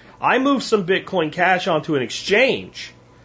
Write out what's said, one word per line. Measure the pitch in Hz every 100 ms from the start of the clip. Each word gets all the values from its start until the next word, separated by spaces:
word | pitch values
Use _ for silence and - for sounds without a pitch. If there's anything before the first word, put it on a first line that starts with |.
| - -
I | 135 233
moved | 269 269
some | - 214 170
Bitcoin | 185 - 190 156
Cash | 147 180 180 190
onto | 156 151 147
an |
exchange, | 117 - - 208 262 131 92 - - - - -